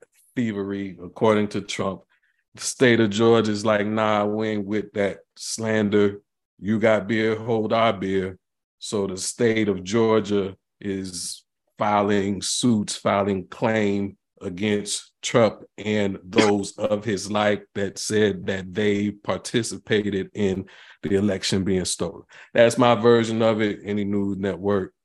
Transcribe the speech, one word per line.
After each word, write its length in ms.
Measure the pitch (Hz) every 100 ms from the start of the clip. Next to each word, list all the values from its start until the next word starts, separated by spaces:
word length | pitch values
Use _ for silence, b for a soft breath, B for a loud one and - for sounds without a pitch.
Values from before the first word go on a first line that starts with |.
| _ _ _ -
thievery, 640 | 117 101 98 98 98 85
according 460 | 87 - 113 107 104
to 140 | 101
Trump. 400 | 92 - 98 92 _ _ _ _ _ -
The 60 |
state 380 | - - 127 113
of 100 | 110
Georgia 420 | 101 113 113 110
is 140 | 104 110
like, 220 | 104 104
"Nah, 380 | 110 107 104 104
we 240 | 107 110
ain't 160 | 107 98
with 260 | 107 101
that 260 | 107 98 - _ -
slander. 840 | - - 110 110 104 101 101 101 _ _ _ _
You 200 | 95 107
got 280 | 113 107 95
beer, 300 | 113 110 104
hold 340 | 113 113 107
our 220 | 113 113
beer." 440 | 98 98 95 92 92 _ _ _ _
So 280 | - 107 98
the 80 | 92
state 540 | - - 120 110 104
of 140 | 92
Georgia 760 | 92 113 113 110 101 101 98 98 _ _
is 640 | 101 98 95 87 90 - _ _ _ -
filing 640 | 107 104 101 104 98 95
suits, 560 | 90 - 127 107 98 -
filing 500 | - 101 101 95 90
claim 680 | - 120 110 104 101 98 92 _ _
against 720 | 92 87 107 104 101 - - _
Trump 420 | - 127 107 - - -
and 420 | 107 107 101 95
those 540 | 92 113 107 101 95 -
of 280 | 107 104 113
his 260 | 95 98
like 340 | 104 107 101 - 104
that 220 | 98 -
said 480 | - 107 107 92 95
that 260 | 98 92
they 380 | 90 104 101 104
participated 1200 | 104 - 92 - 123 113 98 - 107 104 95 90
in 320 | 104 101 92 92 B B B
the 140 | - 98
election 480 | 101 95 - 98
being 220 | 95 92 87
stolen. 380 | - - 95 - B B
That's 240 | - 117 120
my 160 | 120 113
version 460 | 117 117 110 113
of 200 | 113 110
it. 180 | 107 95
Any 200 | 98 104
news 340 | 101 101 101 95
network, 560 | 98 87 101 101 98 _